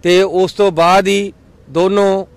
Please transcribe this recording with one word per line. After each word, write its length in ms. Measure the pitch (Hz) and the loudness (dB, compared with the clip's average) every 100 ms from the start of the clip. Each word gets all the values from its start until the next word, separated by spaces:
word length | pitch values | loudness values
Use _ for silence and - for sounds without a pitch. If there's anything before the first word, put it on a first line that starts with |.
ਤੇ 200 | 175 180 | 2 0
ਉਸ 300 | 190 175 185 | 0 -2 -4
ਤੋਂ 200 | - 202 | 0 -2
ਬਾਅਦ 360 | 165 170 190 196 | 2 2 2 2
ਹੀ 240 | 196 202 - _ _ - | -2 -4 -12 _ _ -8
ਦੋਨੋਂ 560 | 143 190 202 196 190 190 | -2 0 2 0 -2 -6